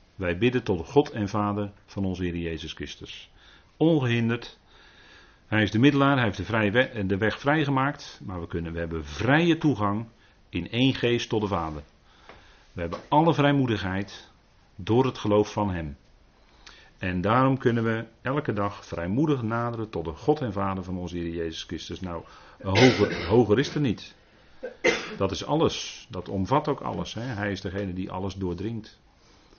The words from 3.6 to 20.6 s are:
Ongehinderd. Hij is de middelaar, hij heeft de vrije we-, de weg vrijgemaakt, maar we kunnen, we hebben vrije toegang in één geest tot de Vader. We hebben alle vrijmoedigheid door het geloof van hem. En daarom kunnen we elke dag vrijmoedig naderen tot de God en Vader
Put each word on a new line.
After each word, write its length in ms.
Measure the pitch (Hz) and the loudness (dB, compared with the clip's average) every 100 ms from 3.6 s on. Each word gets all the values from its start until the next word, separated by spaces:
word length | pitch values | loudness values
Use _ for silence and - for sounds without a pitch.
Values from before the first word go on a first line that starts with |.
| _ - | _ 0
Ongehinderd. 840 | 160 156 123 120 117 117 - - _ - - - - - - _ _ | 2 4 2 2 0 -2 -6 -20 _ -20 -20 -20 -20 -20 -20 _ _
Hij 160 | 107 | 2
is 80 | 104 | 2
de 80 | 110 | 4
middelaar, 360 | 139 143 139 139 | 6 6 4 4
hij 100 | 113 | 2
heeft 120 | 92 | -2
de 60 | |
vrije 280 | 90 113 104 | -2 2 4
we-, 340 | 113 131 113 95 | 4 2 -2 -2
de 120 | 98 | 2
weg 220 | 107 - | 0 0
vrijgemaakt, 800 | 139 156 143 131 139 - - - 139 | 0 2 2 2 0 -2 -12 -16 -10
maar 140 | 90 | -8
we 80 | 82 | -6
kunnen, 260 | 87 82 | -4 -4
we 60 | 82 | -4
hebben 260 | 85 82 73 | -4 -6 -6
vrije 520 | 76 110 151 170 160 | -4 2 4 4 2
toegang 500 | 156 104 101 104 113 - _ _ _ | 2 2 0 -2 -6 -16 _ _ _
in 220 | 98 85 | -8 -4
één 220 | 117 131 | 0 2
geest 360 | - 120 120 - | 2 0 0 0
tot 120 | 113 | -2
de 60 | 104 | 0
Vader. 360 | 95 80 76 - _ _ - - - - - _ | -2 -4 -8 -14 _ _ -20 -20 -20 -20 -20 _
We 80 | - | -8
hebben 180 | 85 - - | -6 -8 0
alle 260 | 147 165 | 4 4
vrijmoedigheid 1000 | 139 143 139 127 104 95 95 101 - - _ _ _ _ - | 4 4 4 2 0 -2 -4 -6 -12 -20 _ _ _ _ -10
door 300 | 92 117 127 | 2 2 2
het 120 | 123 | 0
geloof 360 | 107 104 104 | 2 4 4
van 160 | - 104 | 0 -2
hem. 280 | 87 78 69 _ _ _ _ _ _ - - - _ | -2 -6 -10 _ _ _ _ _ _ -20 -20 -20 _
En 240 | 92 90 | -4 0
daarom 360 | 95 123 131 131 | 2 4 4 4
kunnen 260 | 123 117 | 2 2
we 220 | 113 113 117 _ | 0 -2 -6 _
elke 320 | 123 147 147 | -4 -4 -2
dag 320 | 104 101 - - | -2 -4 -6 -10
vrijmoedig 560 | 87 87 113 156 139 | -6 -2 0 2 0
naderen 480 | 110 117 120 113 107 | 0 -2 -2 -4 -6
tot 160 | - 82 | -6 -6
de 80 | |
God 280 | 76 - 151 | -2 0 0
en 120 | 120 | -2
Vader 300 | 98 | -2